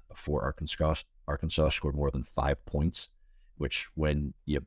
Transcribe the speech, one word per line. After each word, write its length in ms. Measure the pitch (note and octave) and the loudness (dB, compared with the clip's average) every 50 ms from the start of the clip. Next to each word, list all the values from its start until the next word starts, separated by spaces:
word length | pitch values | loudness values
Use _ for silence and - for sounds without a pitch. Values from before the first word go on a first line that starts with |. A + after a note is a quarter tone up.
| - - - | -18 -18 -16
for 300 | - - D2+ D2 C#2 - | -10 -4 -2 0 0 0
Arkansas. 520 | C#2+ - - D#2+ D2+ - - D#2 D#2 D#2 - - _ _ - - | -2 -4 -4 -4 -4 -2 0 2 2 2 0 -4 _ _ -14 -6
Arkansas 440 | D2 D2 - D#2+ D2+ - D#2+ D#2 D2+ | -6 -4 -2 -2 -2 2 4 4 4
scored 260 | - - - D2 D2 | 4 2 0 -2 0
more 140 | D2 D2 C#2 | 2 0 0
than 120 | C2+ C2+ | 0 -2
five 400 | - - - - C2+ C#2 C#2 - - | -4 -4 -2 0 0 0 0 -2 -2
points, 420 | - - D2 D#2 F2 - - - - _ _ - - - - - - - | -4 0 2 2 2 2 -2 -6 -8 _ _ -20 -20 -20 -20 -20 -16 -8
which 320 | - C#2+ C2+ - - - - - | -6 -4 -2 -2 -2 -4 -4 -4
when 380 | D#2 D2+ D2+ D2 D2 C#2+ C2+ - _ - | 0 2 2 2 2 0 -2 -6 _ -4
you, 200 | D2 D2 C#2 - | 0 0 0 -2